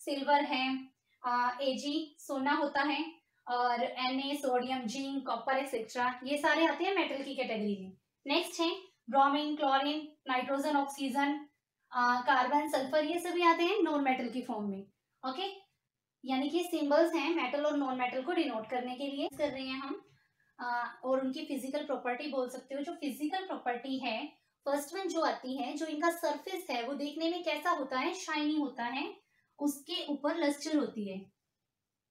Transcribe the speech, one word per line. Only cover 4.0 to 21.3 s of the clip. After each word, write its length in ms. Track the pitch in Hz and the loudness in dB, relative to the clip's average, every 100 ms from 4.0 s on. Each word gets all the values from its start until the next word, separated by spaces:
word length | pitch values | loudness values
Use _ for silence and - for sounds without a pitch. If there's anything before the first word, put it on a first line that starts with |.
| 254 269 277 | -2 0 0
sodium, 460 | 294 269 247 247 262 | -2 2 2 2 -2
zinc, 440 | 226 269 269 277 254 | -2 -4 -4 -4 -2
copper, 300 | 233 - 262 | -4 0 0
एटसेटरा, 640 | 277 226 226 247 247 247 | 0 -4 -4 -2 -2 -2
ये 120 | 254 294 | -2 2
सारे 280 | 311 302 320 | 4 4 4
आते 180 | 294 | 4
हैं 100 | 370 | 0
metal 280 | 392 285 269 | 2 0 -2
की 120 | 277 | -4
category 420 | 254 233 214 208 196 | -4 -2 -2 -2 -2
में। 120 | 190 - _ _ 277 | -6 -16 _ _ -2
Next 340 | 320 339 - | 0 0 0
है 100 | 330 381 - _ - | 0 0 -8 _ 0
bromine, 440 | 269 277 285 302 302 | 6 6 6 0 0
chlorine, 520 | 285 269 285 302 294 - - | 2 4 2 -2 -6 -10 -2
nitrogen, 480 | 254 - 277 302 285 | -2 0 0 2 2
oxygen, 680 | 269 - 269 262 285 302 - _ _ _ _ | 0 -2 -2 0 0 0 -6 _ _ _ _
आ, 280 | 247 247 247 | 2 4 4
carbon, 480 | 247 262 262 294 302 | 4 4 6 2 2
sulfur, 360 | 277 262 311 | 0 2 2
ये 140 | 302 339 | 2 0
सभी 240 | 349 339 | 0 4
आते 220 | 339 330 | 6 6
हैं 140 | 349 427 | 4 4
non 220 | 320 294 | 4 4
metal 240 | 277 254 240 | 2 2 0
की 140 | 254 | -4
form 260 | 247 220 202 | -4 -4 -4
में। 100 | 196 196 _ _ _ | -6 -10 _ _ _
ओके, 240 | 262 262 392 392 - _ _ _ _ _ | -8 -4 -4 -6 -16 _ _ _ _ _
यानी 240 | 254 262 294 | -4 0 2
कि 120 | 339 | 0
symbols 500 | 349 320 285 294 330 | 0 0 4 6 6
हैं 200 | - 294 | 4 0
metal 300 | 330 247 285 | 0 0 0
और 120 | 294 294 | 2 2
non 220 | 269 254 | 0 0
metal 240 | 247 254 | -2 -2
को 100 | 262 | 0
denote 360 | 349 277 220 214 | 0 0 -2 -4
करने 260 | 254 254 254 | -4 -4 -4
के 100 | 277 | -6
लिए 220 | 277 339 - | -2 -4 -2
कर 120 | 294 | -2
रहे 120 | 262 | -2
हैं 160 | 262 269 | -6 -6
हम, 240 | 277 403 - _ _ _ _ - | -6 -8 -12 _ _ _ _ -8
आ, 260 | 247 240 240 - | -4 -2 -4 -4
और 160 | 254 262 | 0 2
उनकी 240 | 262 | 0